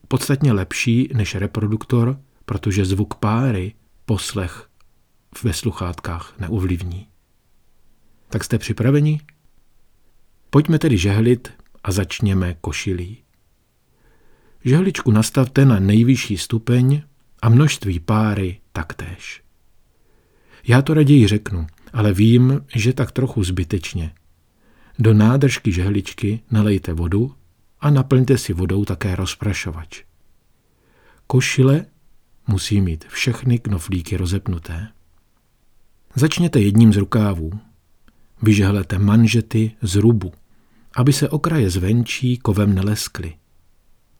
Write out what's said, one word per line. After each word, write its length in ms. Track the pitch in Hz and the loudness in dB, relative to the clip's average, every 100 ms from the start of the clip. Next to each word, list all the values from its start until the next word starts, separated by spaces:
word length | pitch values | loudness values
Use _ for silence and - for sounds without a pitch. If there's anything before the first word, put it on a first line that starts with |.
| - | -6
podstatně 440 | 127 - 139 143 | -4 -2 0 2
lepší 560 | 104 87 - 123 117 - | 0 -2 -4 0 0 0
než 200 | 123 101 | -2 -4
reproduktor, 840 | 95 101 - 104 107 - 120 117 139 - _ | -4 -6 -4 -4 -4 -2 0 0 -2 -10 _
protože 400 | - - 110 95 | -10 -6 -4 -2
zvuk 300 | 92 98 107 | 0 -2 -4
páry 600 | - 107 110 131 101 92 - _ _ | -4 -2 0 0 -2 -6 -10 _ _
poslech 640 | - 107 - 104 90 - - _ _ _ _ _ _ - | -6 -4 -4 -6 -8 -10 -20 _ _ _ _ _ _ -6
ve 100 | 120 | -4
sluchátkách 840 | - 113 - 90 87 - 85 - - | -4 -4 -6 -6 -8 -8 -10 -10 -12
neovlivní. 680 | 85 104 92 90 90 90 - _ _ _ _ _ _ _ _ _ _ _ _ | -6 -4 -2 -4 -6 -10 -14 _ _ _ _ _ _ _ _ _ _ _ _
Tak 160 | 113 | -10
jste 140 | - 110 | -4 -4
připraveni? 600 | - 110 117 143 151 151 - _ _ _ _ _ _ _ _ _ _ _ _ | -4 -2 0 2 0 -2 -6 _ _ _ _ _ _ _ _ _ _ _ _
Pojďme 280 | 139 156 156 | 2 2 2
tedy 200 | 160 104 | 2 2
žehlit 540 | 101 101 113 123 - - - - | 2 2 2 0 -2 -20 -20 -12
a 80 | - | -6
začněme 640 | 95 87 - 101 95 90 85 | -4 -4 -2 -2 0 -2 -6
košilí. 580 | - - - 90 90 120 _ _ _ _ _ _ _ _ _ _ _ _ _ - | -8 -8 -6 -6 -8 -14 _ _ _ _ _ _ _ _ _ _ _ _ _ -8
Žehličku 460 | 123 151 190 147 - | 0 2 2 -2 2
nastavte 540 | 107 110 - 127 - | 2 2 0 0 4
na 140 | 135 104 | 4 4
nejvyšší 600 | 95 107 117 127 - 98 | 4 4 4 2 -2 -6
stupeň 640 | - 113 - 123 127 147 - _ _ _ | -4 -4 0 2 2 0 -4 _ _ _
a 60 | 117 | 4
množství 520 | 117 151 - 98 87 | 6 4 2 -4 -4
páry 600 | - 107 110 98 92 92 _ | -2 0 0 -2 -4 -8 _
taktéž. 720 | - - - 85 90 - - _ _ _ _ _ _ _ _ _ _ _ _ - | -10 -10 -10 -14 -14 -16 -20 _ _ _ _ _ _ _ _ _ _ _ _ 2
Já 140 | 123 | 2
to 120 | 139 | 4
raději 340 | 156 143 147 104 | 4 6 6 6
řeknu, 380 | 107 - 90 78 - - | 2 -4 -8 -8 -12 -10
ale 200 | 117 107 | -2 0
vím, 520 | 98 110 120 127 139 139 | 4 4 6 4 2 -2
že 180 | 113 110 | -4 -2
tak 200 | 127 117 | -2 -4
trochu 320 | - 127 110 | -2 -4 -2
zbytečně. 720 | 92 90 85 98 - 90 80 - _ _ _ _ _ _ _ - | -2 -2 -4 -4 -6 -8 -8 -12 _ _ _ _ _ _ _ 0
Do 160 | 110 | 4
nádržky 580 | 107 110 135 143 - - | 6 6 4 2 0 -2
žehličky 680 | 87 92 101 - - 101 110 - | -2 -2 -2 -6 -6 -6 -6 -2
nalejte 420 | 110 104 98 - | 0 2 0 -2
vodu 420 | 82 85 98 131 - _ _ _ _ | -4 -2 -2 -2 -6 _ _ _ _
a 100 | 147 | 0
naplňte 480 | 139 131 131 127 127 | 2 2 2 4 2
si 140 | - | 0
vodou 320 | 87 92 98 | -4 -2 -2
také 320 | 104 92 104 87 | -2 -4 -4 -4
rozprašovač. 840 | 92 - 107 95 92 82 80 - - _ _ _ _ _ _ _ _ _ _ _ - | -6 -6 -6 -6 -6 -10 -14 -20 -20 _ _ _ _ _ _ _ _ _ _ _ -2
Košile 600 | 127 - - 131 151 202 _ _ _ _ _ - | 0 2 2 2 2 -2 _ _ _ _ _ -4
musí 340 | 98 - 104 | -4 -2 -2
mít 240 | 92 80 - | -2 -4 -10
všechny 500 | - - 120 127 120 | -6 -4 -2 0 -2
knoflíky 580 | - 92 - 92 82 92 | 0 -6 -4 -6 -4 -4
rozepnuté. 720 | 87 95 - 87 - 82 110 - _ _ _ _ _ _ _ _ _ _ _ | -2 -4 -4 -8 -8 -12 -12 -16 _ _ _ _ _ _ _ _ _ _ _
Začněte 460 | - 151 - 175 - | -2 0 0 0 2
jedním 320 | 101 104 113 | 4 6 6
z 40 | 101 | 6
rukávů. 560 | 98 110 104 87 80 104 - _ _ _ _ _ _ _ | 2 0 0 -2 -6 -10 -14 _ _ _ _ _ _ _
Vyžehlete 560 | 107 104 98 101 95 95 | 2 4 2 0 -4 -2
manžety 720 | 101 110 113 117 - 113 110 - | 2 4 4 2 -2 -2 -2 -4
z 140 | 104 101 | -4 2
rubu, 360 | 110 113 92 - _ _ _ _ - - | 4 2 -2 -12 _ _ _ _ -10 0
aby 160 | 131 | 2
se 160 | 139 147 | 2 0
okraje 420 | 151 160 156 98 | -2 -2 0 0
zvenčí 680 | 90 92 117 117 - 127 123 | 0 0 0 -2 -4 -4 -2
kovem 360 | - 98 104 | -2 0 2
neleskly. 600 | 95 98 107 - - 80 78 _ _ _ _ _ _ _ _ | 0 0 -4 -6 -10 -12 -14 _ _ _ _ _ _ _ _